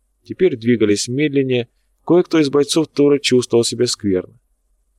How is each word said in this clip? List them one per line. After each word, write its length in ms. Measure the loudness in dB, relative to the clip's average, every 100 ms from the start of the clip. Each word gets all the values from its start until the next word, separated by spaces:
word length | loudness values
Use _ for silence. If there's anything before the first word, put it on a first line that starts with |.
| _ _
Теперь 320 | -14 -2 -2 0
двигались 520 | 0 2 2 0 -2
медленнее, 600 | -4 -2 -2 -2 -2 -4 _ _ _ 0
кое-кто 320 | 0 2 0
из 120 | 2
бойцов 380 | 0 0 -2 -2
тоже 300 | 0 2 2
чувствовал 460 | 2 0 2 0
себя 220 | 0 -2 -4
скверно. 520 | -4 -4 -4 -6 _ _ _ _ _ _